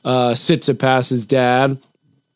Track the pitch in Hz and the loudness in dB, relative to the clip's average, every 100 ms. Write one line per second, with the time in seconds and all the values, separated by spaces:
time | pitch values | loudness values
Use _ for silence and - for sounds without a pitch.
0 | - 127 123 117 - 165 - 123 131 131 | -6 -2 0 0 2 2 0 0 0 0
1 | 127 127 107 131 123 127 135 135 - _ | 0 -2 -2 0 0 0 0 -4 -10 _
2 | _ _ _ | _ _ _